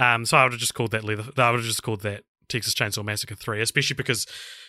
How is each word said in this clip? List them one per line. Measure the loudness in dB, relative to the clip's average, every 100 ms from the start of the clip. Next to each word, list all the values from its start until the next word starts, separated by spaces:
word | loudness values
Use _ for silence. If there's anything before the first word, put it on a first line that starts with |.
| 4
Um, | 4
so | 4 6
I |
would | 6
have | 2
just | -4
called | 0 0
that | 0
Leather-, | -2 -4 -2 2
I | 2
would | 2
have | 0
just | -4
called | -4 -4
that | -4 -6 -12 _ -8
Texas | -4 -2 0
Chainsaw | -2 -2
Massacre | -4 -4 -6
three, | -8 -4 -2
especially | 0 0 0 0
because | 0 -2 -4 -10 -14 -16